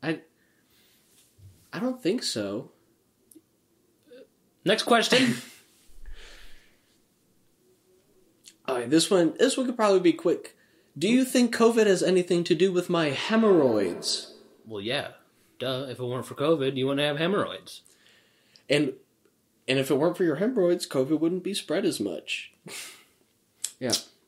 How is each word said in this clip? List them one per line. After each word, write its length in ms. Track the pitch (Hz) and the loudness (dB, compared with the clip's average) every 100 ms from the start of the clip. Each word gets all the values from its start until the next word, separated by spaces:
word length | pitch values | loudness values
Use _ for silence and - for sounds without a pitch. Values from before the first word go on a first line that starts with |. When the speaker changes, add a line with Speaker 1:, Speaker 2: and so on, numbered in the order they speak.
Speaker 1:
I, 180 | 151 160 - _ _ _ _ _ _ _ _ _ _ _ - - _ | -6 -6 -8 _ _ _ _ _ _ _ _ _ _ _ -20 -20 _
I 60 | 160 | -8
don't 240 | 240 247 | -6 -4
think 200 | 160 196 | -4 -4
so. 480 | - - 101 101 - _ _ _ _ _ _ - _ _ _ _ _ _ _ - - _ _ _ | -4 -6 -6 -6 -10 _ _ _ _ _ _ -20 _ _ _ _ _ _ _ -20 -20 _ _ _
Speaker 2:
Next 180 | - 220 | -2 -2
question. 500 | - 233 214 247 254 220 | 2 2 4 2 2 0
Speaker 1:
<laughs> 60 | - - _ _ _ - - - - - - - _ _ _ _ _ _ _ _ _ _ _ _ _ _ _ _ _ _ - _ - | -8 -20 _ _ _ -18 -14 -14 -16 -20 -20 -20 _ _ _ _ _ _ _ _ _ _ _ _ _ _ _ _ _ _ -20 _ -6
All 100 | 131 | -4
right, 120 | 120 | 2
this 200 | 156 160 | 2 4
one, 240 | 190 170 156 | 2 2 2
this 180 | 254 262 | 0 2
one 100 | 254 | -4
could 100 | 247 | 0
probably 240 | 214 196 | 2 4
be 120 | 175 | 4
quick. 440 | 160 180 151 - _ _ _ _ - | 2 0 -2 -4 _ _ _ _ -6
"Do 100 | 175 | 2
you 160 | 247 | 2
think 300 | 254 262 240 | 2 2 2
covid 320 | 233 226 233 208 | 4 4 4 4
has 160 | 185 | 4
anything 420 | 160 185 180 175 | 4 2 2 0
to 100 | 170 | 2
do 180 | 165 190 | 2 2
with 160 | 180 175 | 2 0
my 220 | 170 156 | 0 0
hemorrhoids?" 1200 | 131 - 220 220 180 135 107 95 80 - - - - - _ - | -2 -2 2 4 6 4 2 -2 -4 -6 -6 -8 -20 -20 _ -14
Speaker 2:
Well, 140 | 110 | -10
yeah. 280 | 101 139 - - _ _ _ _ | -6 -6 -6 -14 _ _ _ _
Duh. 280 | 123 131 139 | -6 -6 -8
If 80 | 120 | -8
it 60 | |
weren't 220 | 123 123 117 | -8 -6 -8
for 80 | |
covid, 420 | - 139 160 135 135 | -4 0 2 0 0
you 100 | 131 | -2
wouldn't 200 | 139 147 | 0 -2
have 120 | 147 | -2
hemorrhoids. 640 | 165 196 92 92 - - _ _ _ _ _ _ _ _ _ | -2 0 -2 -6 -16 -20 _ _ _ _ _ _ _ _ _
Speaker 1:
And, 240 | 143 147 - _ _ _ _ _ _ - | 0 0 -4 _ _ _ _ _ _ -2
and 120 | 135 | 0
if 100 | 131 | 2
it 60 | 143 | 2
weren't 200 | 160 175 | 2 2
for 60 | |
your 120 | 180 147 | 0 0
hemorrhoids, 500 | 208 254 175 175 - | -2 0 2 0 -2
covid 320 | 139 131 156 | -2 0 0
wouldn't 240 | 165 180 | 0 -2
be 80 | 180 | -4
spread 300 | 202 - 156 | -8 -4 -2
as 160 | 196 131 | -2 -2
much. 520 | 101 82 - - - _ - | -4 -6 -8 -10 -10 _ -18
<laughs> 60 | - - - _ _ _ _ _ _ - - | -16 -16 -20 _ _ _ _ _ _ -10 -8
Yeah. 120 | 127 110 - _ | -4 -4 -6 _